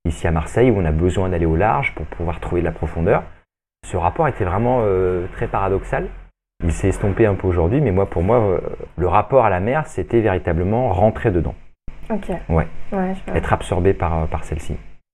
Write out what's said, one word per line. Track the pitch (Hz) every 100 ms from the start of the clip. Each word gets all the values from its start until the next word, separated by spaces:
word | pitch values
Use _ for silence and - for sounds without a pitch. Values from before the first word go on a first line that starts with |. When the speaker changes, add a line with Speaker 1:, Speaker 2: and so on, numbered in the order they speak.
| 85
Speaker 1:
ici | - -
à |
Marseille, | 80 78 - 127
où | 101
on | 82
a |
besoin | 78 90 87 92
d'aller | 87 82
au | 80
large | 101 143 135
pour | - 78
pouvoir | - 85 -
trouver | - 87
de | 85
la |
profondeur. | 82 80 82 85 151 180 - _ _ _ _ -
Ce | 92
rapport | 85 - 156
était | - 92
vraiment, | 95 120 127
euh, | 107 92 92 90 90
très | - 117
paradoxal. | 113 98 95 - 135 190 - - _ _ _
Il | 85
s'est | 80 98
estompé | - 107 90 113
un | 95
peu | 95
aujourd'hui, | 87 82 131
mais | 135
moi, | 92 98
pour | 87
moi, | 90 123
euh, | 104 87 - - - -
le | 87
rapport | 95 104 135
à | 113
la | 90
mer, | 104 147 147
c'était | - 87 117
véritablement | 107 92 - 82 90 110 127
rentrer | 87 107 - 117
dedans. | 87 73 - - - - - -
Speaker 2:
Ok. | 214 202 170 -
Speaker 1:
Ouais. | 165 160 - -
Speaker 2:
Ouais, | 196 185 190
je | -
vois. | 165
Speaker 1:
Être | -
absorbé | - - 90 90
par, | 98 85 82
euh, | 80
par | 80 -
celle-ci. | 76 - 73 - - _